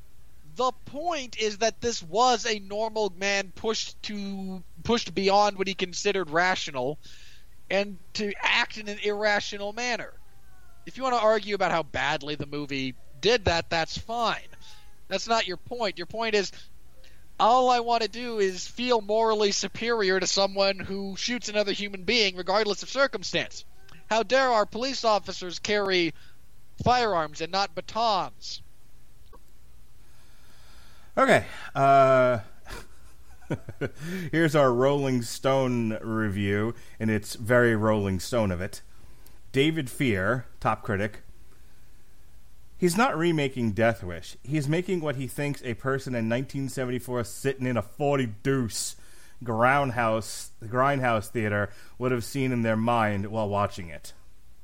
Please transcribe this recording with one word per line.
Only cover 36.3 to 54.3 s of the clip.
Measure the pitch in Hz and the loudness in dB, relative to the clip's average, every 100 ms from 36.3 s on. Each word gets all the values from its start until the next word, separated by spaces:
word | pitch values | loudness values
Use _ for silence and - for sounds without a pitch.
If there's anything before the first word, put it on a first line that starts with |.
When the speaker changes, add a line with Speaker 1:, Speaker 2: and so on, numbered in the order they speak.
| 98 101 101 110 117 - - | 0 2 2 0 -4 -12 -4
Speaker 2:
and | 110 | 0
it's | 107 104 | 0 -2
very | - 110 123 120 110 | -6 4 6 6 4
Rolling | 110 107 98 95 | 4 2 2 -2
Stone | - 120 104 | 0 0 2
of | 87 | 0
it. | 98 - - - - - - - - | -4 -8 -12 -14 -14 -14 -14 -14 -2
David | 135 151 160 127 | 2 2 2 -4
Fear, | - 135 98 95 127 - - | 0 2 2 2 0 -4 -2
top | 120 110 | 0 0
critic. | - 98 110 - - - - - - - - - - - - - - - - - | -2 -2 -2 -4 -12 -14 -14 -14 -14 -14 -12 -14 -14 -14 -14 -14 -14 -14 -12 0
He's | 180 175 | 2 4
not | 262 156 | 2 4
remaking | 170 160 139 131 117 | 2 2 0 0 0
Death | 101 113 110 | 4 4 2
Wish. | 90 85 - - | -4 -10 -10 -12
He's | - 156 139 | -2 -2 2
making | 160 180 180 | 0 0 0
what | 151 131 | 0 -2
he | 127 | -6
thinks | - 143 139 | -4 -4 -4
a | 123 | -4
person | 113 135 135 131 | -4 -2 -2 -2
in | 123 113 | -2 0
nineteen | 120 135 139 135 | 0 -2 -4 -4
seventy-four | 135 127 127 - 123 | -4 -4 -4 -2 -4
sitting | 113 - 135 135 127 | -4 -2 -2 0 0
in | 120 | 0
a | |
forty | 101 - 143 143 123 | -2 -2 2 2 0
deuce | 101 135 135 113 - - - - - - - | -2 0 2 0 -2 -6 -8 -14 -16 -16 -10
grindhouse, | 120 110 123 143 135 120 113 110 107 - - - | -4 4 6 6 2 2 2 2 -2 -10 -12 -12
grindhouse | 107 123 135 143 127 110 101 | -4 2 2 4 2 0 0
theater | 123 107 104 101 - - - | -2 0 0 -2 -6 -14 -4
would | 123 | 0
have | 127 | 0
seen | 107 139 131 | -2 -2 0
in | 123 | 2
their | 113 110 | 2 2
mind | 113 120 107 101 101 | 2 4 2 0 -2
while | 110 104 | -2 0
watching | 101 101 - 85 | 2 0 -2 -10
it. | 73 - - - | -12 -14 -14 -16